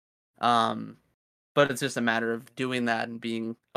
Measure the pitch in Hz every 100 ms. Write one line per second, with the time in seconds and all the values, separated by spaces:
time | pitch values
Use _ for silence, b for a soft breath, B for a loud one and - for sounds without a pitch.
0 | _ _ _ _ 120 117 113 110 107 113
1 | _ _ _ _ _ - 143 127 139 127
2 | 117 113 113 117 - - 127 127 120 113
3 | 117 117 117 113 113 117 _